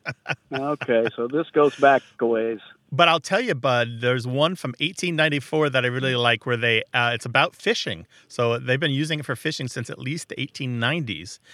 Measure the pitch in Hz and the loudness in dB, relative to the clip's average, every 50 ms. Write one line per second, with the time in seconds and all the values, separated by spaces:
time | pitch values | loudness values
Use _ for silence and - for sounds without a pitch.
0 | - - - _ - - - - _ - 143 135 139 147 147 - - - 120 113 | -12 -12 -12 _ -8 -8 -8 -8 _ -8 -8 -4 -4 -4 -4 -4 0 0 2 2
1 | 113 113 - - 117 123 139 156 165 - - 156 147 143 - - 139 139 139 127 | 2 2 -2 -4 -4 -4 -2 -2 -4 0 2 4 4 4 4 4 6 6 6 6
2 | - - _ - 120 117 117 110 113 113 113 104 - - - _ _ _ - 135 | 2 -2 _ -2 0 0 2 2 0 -2 -4 -6 -10 -16 -20 _ _ _ 0 4
3 | 170 170 165 160 - - 190 208 254 240 165 127 127 135 123 120 117 117 117 113 | 4 4 4 2 0 0 -2 0 0 0 -2 -2 0 2 2 2 2 0 -2 -2
4 | 120 123 123 131 113 127 127 139 151 170 185 - - 135 117 - 147 170 190 - | 0 0 0 0 -2 -2 0 2 2 2 0 -2 -6 -8 -6 -4 -4 -4 -4 -2
5 | 185 175 170 156 156 156 147 143 127 - - 156 151 143 127 131 123 123 123 127 | -2 0 2 2 2 2 2 0 -2 -2 0 2 2 2 2 2 2 2 0 0
6 | 131 131 127 120 120 120 117 113 - 131 120 113 117 120 113 110 - - - 123 | 0 0 0 2 4 4 2 2 0 -2 -2 0 2 2 2 2 0 0 0 0
7 | 120 120 120 110 - 127 117 131 151 180 - - - 196 233 - - - 98 80 | 0 0 0 -2 -4 0 2 2 2 2 0 -4 -2 -2 -2 -2 -2 -6 -8 -10
8 | - - _ - _ - - - 120 117 117 123 127 123 127 135 170 151 135 135 | -12 -16 _ -20 _ -10 -4 -2 0 0 0 0 0 0 0 0 0 0 0 0
9 | 156 156 160 151 139 - 131 - - 156 151 - 139 123 - 131 117 - - - | -2 -2 -4 -4 -4 -6 -6 -6 -4 -6 -4 -4 -6 -8 -6 -8 -8 -8 -10 -10
10 | 127 127 151 - - - - - 131 - - - 139 127 123 117 117 123 156 175 | -8 -8 -8 -8 -10 -10 -8 -8 -8 -8 -8 -8 -8 -6 -4 -2 -2 0 0 -2
11 | 147 113 92 78 85 - - - _ - | -4 -6 -6 -8 -10 -14 -16 -18 _ -20